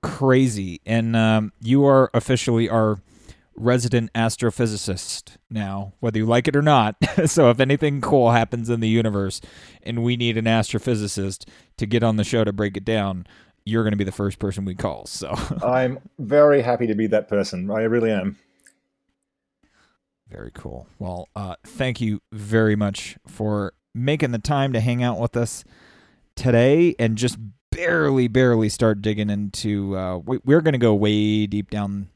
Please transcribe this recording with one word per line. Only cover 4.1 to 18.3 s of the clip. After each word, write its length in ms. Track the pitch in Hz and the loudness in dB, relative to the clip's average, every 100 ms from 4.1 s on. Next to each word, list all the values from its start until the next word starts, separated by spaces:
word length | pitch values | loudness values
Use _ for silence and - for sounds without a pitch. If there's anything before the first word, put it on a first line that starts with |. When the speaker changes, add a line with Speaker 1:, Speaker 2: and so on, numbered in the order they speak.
Speaker 1:
astrophysicist 1200 | 113 113 - 120 - 117 104 - 92 - - - _ _ | -2 -2 0 -2 0 -2 -2 -6 -8 -8 -12 -14 _ _
now, 420 | 110 101 98 98 - | -8 -6 -8 -10 -6
whether 180 | 120 110 | -4 0
you 60 | 110 | 2
like 220 | 117 123 | 2 2
it 80 | 143 | 2
or 60 | |
not. 340 | 151 143 107 - | 4 4 2 0
<laughs> 260 | - - 160 | -2 0 0
So 240 | - 135 | 6 6
if 100 | 117 | 6
anything 400 | 131 139 151 143 | 2 2 0 -2
cool 300 | 117 143 120 | 2 4 4
happens 360 | 120 113 120 113 | 2 0 -4 -4
in 100 | 117 | -2
the 80 | 110 | 2
universe 520 | 113 110 101 98 - - - - - | 2 0 -2 -4 -6 -14 -20 -20 -20
and 200 | - 117 | -8 -4
we 140 | 117 123 | -2 0
need 200 | 120 113 | 0 0
an 80 | 113 | 2
astrophysicist 1000 | 113 107 113 - 117 104 - 98 92 - - _ - | 0 0 -2 -2 -2 -2 -4 -6 -6 -16 -20 _ -8
to 100 | 107 | -2
get 160 | 117 | 0
on 140 | 113 110 | 2 0
the 80 | |
show 200 | 104 117 | 0 0
to 80 | 107 | 0
break 240 | 98 104 98 | 0 -4 -4
it 60 | |
down, 420 | 98 110 98 92 87 - _ _ | -4 -2 -2 -6 -12 -20 _ _
you're 200 | - 113 | -4 -2
gonna 120 | 110 104 | 0 0
be 80 | |
the 60 | 98 | -4
first 280 | - 101 - | -4 -6 -4
person 260 | 101 98 | -6 -6
we 100 | 98 | -8
call. 300 | 92 98 62 - | -6 -6 -8 -12
So 280 | - - - - | -12 -8 -8 -6
<laughs> 140 | - | -4
Speaker 2:
I'm 360 | 117 127 127 131 - _ | -2 0 -2 -4 -14 _
very 440 | 117 143 147 143 | 0 4 6 6
happy 240 | 120 120 120 | 2 -2 -2
to 80 | |
be 120 | 104 110 | -2 0
that 200 | 107 104 | 0 0
person. 420 | 101 98 90 92 | -2 -2 -6 -6
I 120 | 110 | -2
really 280 | 113 120 113 | 0 0 0
am. 280 | 104 95 | 0 -4